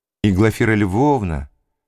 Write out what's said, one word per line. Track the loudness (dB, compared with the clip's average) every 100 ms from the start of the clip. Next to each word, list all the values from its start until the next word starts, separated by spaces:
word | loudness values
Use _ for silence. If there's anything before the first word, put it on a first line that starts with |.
| _ _
И | -2
Глафира | 2 2 2 0 0
Львовна | 0 0 0 0 -2 -8 -10 _ _ _